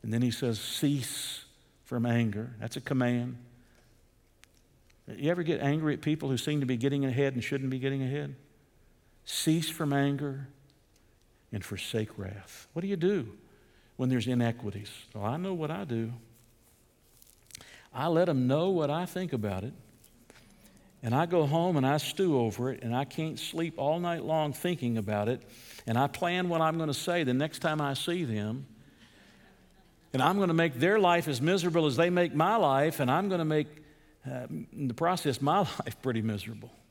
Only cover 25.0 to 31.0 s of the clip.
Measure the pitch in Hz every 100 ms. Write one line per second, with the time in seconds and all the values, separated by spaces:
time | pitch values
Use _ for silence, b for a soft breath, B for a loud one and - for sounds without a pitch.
25 | 104 107 104 127 - B B B - 117
26 | 139 - 175 180 180 165 160 165 156 135
27 | - 175 139 127 151 - 170 151 143 135
28 | - 175 147 107 104 127 139 - B B
29 | B B B B B B B _ - _
30 | _ 131 143 196 190 160 165 127 165 220